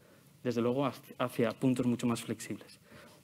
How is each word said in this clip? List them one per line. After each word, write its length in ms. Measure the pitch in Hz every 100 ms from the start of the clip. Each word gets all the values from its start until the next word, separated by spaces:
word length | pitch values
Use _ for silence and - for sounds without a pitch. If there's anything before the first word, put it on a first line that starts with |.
| - - - -
Desde 180 | 123 117
luego, 240 | 117 127 139
hacia, 300 | - - -
hacia 340 | 123 - 117
puntos 340 | 104 131 127 123
mucho 200 | 120 120
más 160 | 117
flexibles. 580 | - 110 - 104 - - - - - -